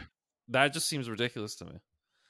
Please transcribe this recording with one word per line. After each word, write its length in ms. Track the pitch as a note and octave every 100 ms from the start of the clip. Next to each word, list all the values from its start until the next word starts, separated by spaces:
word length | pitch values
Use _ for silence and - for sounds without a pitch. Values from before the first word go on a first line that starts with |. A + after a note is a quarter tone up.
| - _ _ _ -
that 260 | B2+ C#3+
just 140 | C3 -
seems 220 | D3+ A#2+
ridiculous 460 | A2 A#2+ A#2+ G#2+ -
to 100 | E2+
me. 140 | D#2+ - _ _ _ _